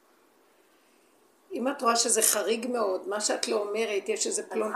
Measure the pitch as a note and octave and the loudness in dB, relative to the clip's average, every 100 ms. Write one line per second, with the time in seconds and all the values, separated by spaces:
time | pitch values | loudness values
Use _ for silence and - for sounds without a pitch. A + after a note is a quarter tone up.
0 | _ _ _ _ _ _ _ _ _ _ | _ _ _ _ _ _ _ _ _ _
1 | _ _ _ _ - F#4 B3+ C4+ A#3 A#3 | _ _ _ _ -10 -4 -2 0 2 4
2 | A#3+ A3 A3 G#3+ F#3 A3+ A#3 A#3+ G3+ F#3 | 4 4 4 4 2 0 0 0 0 -2
3 | F3 G#3 - - A#3+ A3 G3+ G#3+ G#3+ G3+ | -4 -2 -2 0 0 -2 -2 -2 -2 -2
4 | A3 G3+ A#3 G3+ - A3+ G#3+ | -2 -2 -2 -4 -4 -4 2